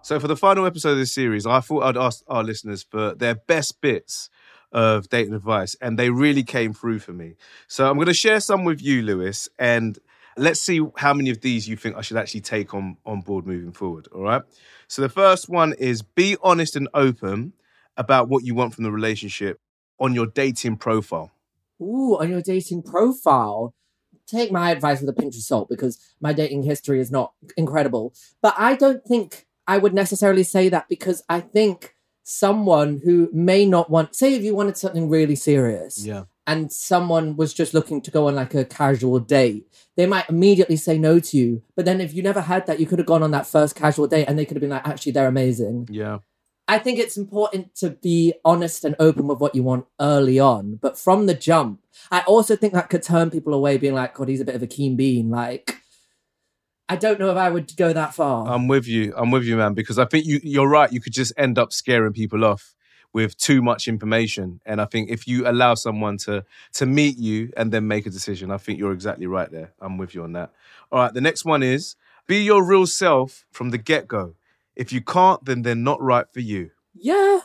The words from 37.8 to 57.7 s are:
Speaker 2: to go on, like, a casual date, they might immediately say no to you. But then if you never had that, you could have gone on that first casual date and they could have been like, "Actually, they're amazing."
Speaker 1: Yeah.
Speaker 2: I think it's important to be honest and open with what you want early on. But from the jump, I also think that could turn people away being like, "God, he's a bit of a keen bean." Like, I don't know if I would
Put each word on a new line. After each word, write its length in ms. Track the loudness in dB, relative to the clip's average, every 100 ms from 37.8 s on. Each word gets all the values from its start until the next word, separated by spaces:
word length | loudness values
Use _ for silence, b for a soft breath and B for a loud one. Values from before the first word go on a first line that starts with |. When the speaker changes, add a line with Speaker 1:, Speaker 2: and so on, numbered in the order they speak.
| 0 -8
Speaker 2:
to 100 | -2
go 160 | 0 2
on, 80 | 0
like, 180 | -2 -2
a 100 | -4
casual 540 | 0 0 2 2 0
date, 480 | 2 4 4 0 -12 b b 0
they 120 | 2
might 200 | 2 0
immediately 460 | 4 6 6 4 2
say 200 | 2 2
no 220 | 6 4
to 180 | 4 2
you. 240 | 2 0 _ -4
But 100 | 0
then 160 | 0
if 120 | -2
you 100 | -2
never 180 | -2 -2
had 240 | 0 -2 0
that, 140 | -2
you 80 | 0
could 100 | 0
have 60 | 2
gone 180 | 2
on 80 | 4
that 140 | 0 0
first 280 | 2 2 2
casual 320 | 0 2 2
date 180 | 2 2
and 100 | -2
they 80 | -2
could 120 | -4
have 40 |
been 100 | -4
like, 140 | -4 -6
"Actually, 260 | -6 -4
they're 140 | 0 2
amazing." 600 | 2 0 0 -2 -4 -8
Speaker 1:
Yeah. 260 | -8 -8 -8 _ _ _ _ 0
Speaker 2:
I 120 | 0
think 200 | 0 -2
it's 160 | -4 -6
important 600 | -8 -2 -2 -2 -10 -6
to 160 | -6
be 420 | -4 0 2 2 2
honest 400 | 2 2 0 -4
and 120 | -6 4
open 280 | 4 4 -2
with 120 | -2
what 160 | -2 0
you 60 |
want 220 | -2 -2 -6 _
early 380 | 0 2 4 6
on. 400 | 4 4 -2 -4
But 160 | -6 -2
from 300 | 2 4 4
the 60 | 0
jump, 460 | 2 2 2 -6 _ b b
I 120 | -2
also 340 | 4 4 6 2
think 180 | 2
that 160 | 0 -2
could 140 | -4
turn 260 | 0 2 2
people 240 | -2 -2
away 240 | 0 2 2
being 160 | 0
like, 220 | -2 -4 -6
"God, 120 | -6
he's 140 | -4
a 40 | -4
bit 100 | -6
of 80 |
a 40 | -8
keen 280 | -4 -2 0
bean." 320 | 2 2 0
Like, 480 | -2 -4 -8 -12 -14 _ _ _ _ _ _ _ _ _ _ _
I 100 | -2
don't 220 | 0 0
know 100 | 0
if 60 | 2
I 120 | 0
would 260 | 0 -6